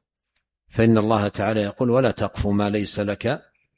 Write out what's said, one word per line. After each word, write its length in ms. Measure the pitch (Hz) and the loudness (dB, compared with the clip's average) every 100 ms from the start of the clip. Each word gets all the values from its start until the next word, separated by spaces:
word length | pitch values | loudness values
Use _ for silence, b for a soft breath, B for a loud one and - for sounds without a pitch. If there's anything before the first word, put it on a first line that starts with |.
| _ _ _ _ _ _ _ | _ _ _ _ _ _ _
فإن 300 | - 113 110 | 0 4 4
الله 300 | 107 110 101 | 4 2 0
تعالى 320 | - 104 110 | -2 -2 -2
يقول: 300 | 101 - 123 | -2 -2 0
"ولا 200 | 123 123 | 2 2
تقف 360 | - 104 - 104 | 0 -4 -4 -2
ما 240 | 101 104 | 0 0
ليس 300 | 104 98 - | -2 -4 -4
لك 420 | 101 101 113 151 - _ _ | -4 -4 -4 -4 -8 _ _